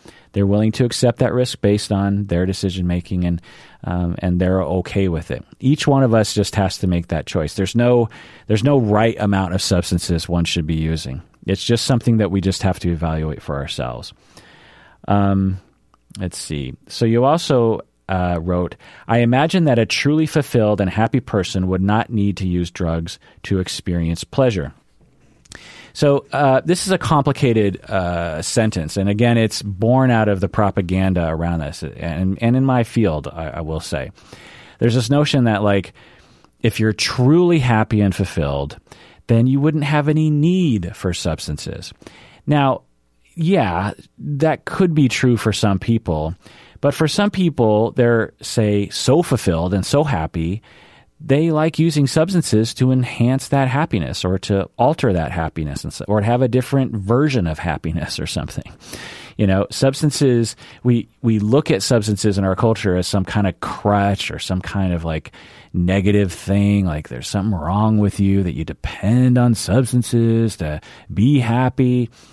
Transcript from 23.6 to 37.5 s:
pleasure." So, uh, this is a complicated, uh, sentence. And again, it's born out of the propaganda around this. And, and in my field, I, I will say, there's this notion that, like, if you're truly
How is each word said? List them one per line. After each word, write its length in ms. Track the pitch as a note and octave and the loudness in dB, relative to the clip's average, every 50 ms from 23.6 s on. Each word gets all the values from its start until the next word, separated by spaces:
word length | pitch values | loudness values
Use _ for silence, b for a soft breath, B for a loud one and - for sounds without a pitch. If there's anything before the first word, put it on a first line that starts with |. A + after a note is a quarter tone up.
| F#2 - - - - - F2 F2 E2 E2 E2+ E2 - | -2 -2 -6 -10 -6 -4 -2 -2 0 -2 -2 -4 -6
pleasure." 500 | - - - C3+ B2+ A2+ F#2+ D2 C#2 - _ _ _ _ _ _ _ _ _ _ _ _ _ _ _ B B B B B B B B B | -6 -2 0 2 2 2 -2 -6 -8 -12 _ _ _ _ _ _ _ _ _ _ _ _ _ _ _ B B B B B B B B B
So, 320 | - - D3 C#3+ C#3 - - | 0 2 4 4 2 0 -2
uh, 300 | - C3+ C#3+ C#3 C3 C3 - | -2 0 2 4 4 2 2
this 220 | D#3 F3 F3 - | 0 -2 -2 0
is 60 | F#3+ | -2
a 60 | F#3+ F3 | -2 -2
complicated, 840 | - - D#3+ D3 C3+ - C3+ - C#3+ B2+ A2+ A2 G#2 G2+ F2+ - - - | 2 2 2 2 2 2 0 2 2 2 2 4 2 2 0 -4 -8 -6
uh, 520 | - G2 F2+ F2 F2 E2+ E2+ E2+ D#2+ D#2 | -4 -2 -2 -2 -2 -4 -4 -4 -6 -6
sentence. 560 | - - - - A2 A2 - F#2 D#2 D2+ - G2+ | -8 -4 0 0 0 0 0 -2 -6 -4 -4 -2
And 120 | F#2+ G2+ | 0 0
again, 280 | G#2 G#2 A#2+ A#2+ A#2+ A#2 | 2 2 2 2 4 2
it's 240 | A2+ G#2+ - - | 2 0 -2 -4
born 500 | - G#2 G2 F2 A2 A2+ B2 C3 C3 B2+ | -8 -8 -6 -2 0 2 2 4 4 4
out 180 | A#2+ A2+ A2 G#2 | 4 2 2 2
of 100 | G2+ F#2+ | 0 0
the 100 | F2+ F#2 | -2 -4
propaganda 760 | - - G#2+ G2 - - F#2+ E2+ F#2 F#2 F#2+ F#2+ F#2 F2 E2+ D#2+ | 0 0 0 0 0 -2 -2 -2 0 0 0 2 0 0 0 -2
around 320 | D#2+ D#2+ E2 E2+ E2+ E2+ | -2 -2 -2 -2 -2 -2
this. 240 | D2+ C#2+ - - - | -4 -6 -8 -10 -12
And, 540 | D2 - - - E2+ D#2+ D#2 F#2+ F#2+ G2 - | -12 -10 -8 -8 -6 -4 -2 -2 -2 -2 0
and 140 | - A#2 A#2+ | 0 2 2
in 100 | C3 C3+ | 2 2
my 180 | C3+ B2+ B2 A#2 | 2 2 0 0
field, 440 | - - A#2+ A2 F#2 D#2 D2+ C#2 - | 0 0 0 2 2 0 -2 -6 -8
I, 220 | - D#2+ D#2+ D2+ | -10 -10 -10 -8
I 120 | A#1+ D2+ | -8 -8
will 180 | E2 D2+ D#2+ D#2 | -6 -6 -6 -6
say, 320 | - - - D2 C2 - - B B B B B B B B B B B B B | -6 -6 -6 -6 -6 -8 -12 B B B B B B B B B B B B B
there's 160 | A2+ A#2+ A2+ | 0 2 2
this 140 | B2+ A#2 G#2+ | 2 2 2
notion 360 | C#3+ C#3+ D3+ D3 - C#3+ B2 | 2 2 2 2 2 2 2
that, 180 | A#2 G#2+ G2 G#2 | 2 2 2 2
like, 300 | G#2 G2+ G2 F#2 - b b b b b b b b b b b b b _ | 2 2 2 0 -4 b b b b b b b b b b b b b _
if 180 | - A#2 - - | -2 -2 0 2
you're 140 | A2 A2 G#2+ | 0 0 0
truly 640 | - - - - - B2 B2+ D3+ E3+ F3+ F3 | 0 -2 -4 -2 2 4 4 6 6 4 4